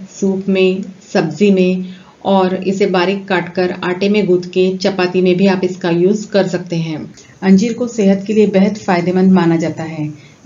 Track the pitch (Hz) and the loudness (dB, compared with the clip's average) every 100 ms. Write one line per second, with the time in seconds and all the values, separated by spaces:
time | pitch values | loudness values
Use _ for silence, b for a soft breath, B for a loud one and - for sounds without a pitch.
0 | - - 196 190 190 190 185 190 - - | -12 -4 -2 -2 -2 0 2 0 -6 -14
1 | - 202 165 151 208 190 185 185 185 B | -6 -2 -2 2 2 4 2 0 -6 B
2 | B B - 196 185 185 185 196 202 180 | B B 0 0 0 -2 -4 -2 0 2
3 | 180 196 - 180 170 - 180 - - 180 | 0 -2 -2 -4 -4 -4 -4 -4 -6 -2
4 | 196 208 175 180 180 185 185 190 202 190 | 0 0 2 0 0 0 0 0 -2 -2
5 | 180 185 185 180 196 185 180 - 175 170 | -2 0 2 2 2 2 -2 -4 -2 2
6 | 185 214 - 202 175 175 175 170 160 151 | 2 0 -2 -2 0 -2 -6 -6 -4 -6
7 | - - B B 190 190 233 226 240 226 | -10 -16 B B 4 4 4 -2 -6 0
8 | 196 196 - 214 202 190 202 208 - 175 | 2 2 0 2 4 4 2 0 -2 0
9 | 170 185 190 190 170 165 160 151 160 160 | 0 2 4 4 4 2 0 -6 -8 -6
10 | 151 151 B B | -8 -10 B B